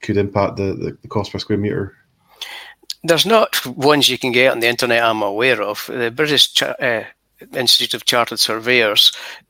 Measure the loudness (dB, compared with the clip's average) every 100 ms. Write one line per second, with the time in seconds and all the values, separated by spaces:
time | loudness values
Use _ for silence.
0 | -4 -2 0 0 0 -2 -4 -4 -8 -10
1 | -8 -6 -6 -8 -4 -2 -2 -4 -6 _
2 | _ _ _ -18 -16 -16 -20 -20 -16 -6
3 | 2 2 4 2 2 -2 -6 0 4 4
4 | 4 0 0 4 4 4 0 2 2 2
5 | 2 0 -2 0 0 0 -2 -6 -8 -6
6 | -4 -2 0 2 2 0 -4 -4 -2 -2
7 | -6 -16 _ -20 -12 -4 0 0 0 -6
8 | -2 0 0 -2 -4 -2 2 4 4 4
9 | 2 2 -12 -18 _